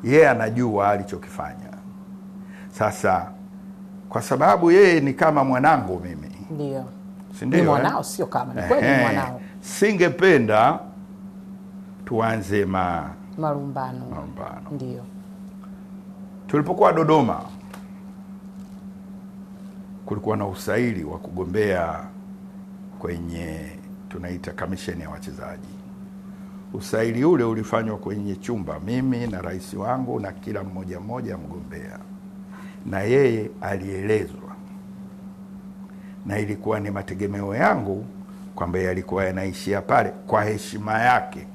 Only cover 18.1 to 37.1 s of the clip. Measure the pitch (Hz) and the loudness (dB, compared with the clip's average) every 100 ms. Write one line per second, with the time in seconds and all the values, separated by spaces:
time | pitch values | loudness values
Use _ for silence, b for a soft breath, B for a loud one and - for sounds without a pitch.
18.1 | - - - - - - - - - - | -16 -16 -16 -16 -14 -14 -14 -14 -14 -14
19.1 | 196 - - - - - - - - - | -14 -14 -16 -16 -14 -14 -14 -14 -14 -6
20.1 | 104 101 107 101 92 - 104 123 98 76 | -4 0 0 -2 -4 -2 2 2 0 -6
21.1 | 82 - 90 90 98 104 90 82 82 95 | -8 -8 -6 -2 2 2 2 0 -4 -8
22.1 | - - - - - - - - - 87 | -14 -16 -16 -16 -16 -16 -16 -16 -10 -6
23.1 | 85 85 85 85 78 78 - - - - | -6 -6 -6 -8 -8 -10 -14 -14 -16 -12
24.1 | - 87 90 - - - 95 - 85 - | -10 -8 -8 -8 -8 -6 -4 -6 -6 -8
25.1 | - - - - - - - - - - | -12 -12 -12 -12 -12 -14 -16 -16 -16 -16
26.1 | - B B B B B - - 110 113 | -16 B B B B B -10 -2 0 2
27.1 | 113 147 165 117 110 107 113 110 104 98 | 4 4 6 4 0 0 0 0 -4 -4
28.1 | 104 101 95 - 120 87 76 90 123 131 | -4 -4 -4 -4 -4 -4 -6 -2 0 0
29.1 | 120 120 92 90 92 95 101 104 127 123 | 0 -2 -4 -6 -6 -8 -6 -2 -2 -2
30.1 | 123 101 95 - 104 98 92 92 90 101 | -2 -4 -8 -6 -6 -6 -8 -8 -8 -8
31.1 | 123 113 95 76 - - - - - - | -6 -6 -8 -10 -12 -12 -12 -12 -14 -14
32.1 | - - - - B B B - 98 101 | -16 -16 -16 -16 B B B -4 -2 4
33.1 | 131 131 113 104 - 98 98 95 95 101 | 6 6 4 -2 -6 -4 -4 -4 -4 2
34.1 | 107 - - - - - - - - - | 2 2 -8 -12 -14 -14 -16 -16 -14 -14
35.1 | - - - - - - - - B B | -14 -16 -16 -16 -14 -14 -14 -16 B B
36.1 | B 104 101 107 101 101 107 101 98 95 | B -4 -2 -2 -4 -2 -2 -2 -6 -6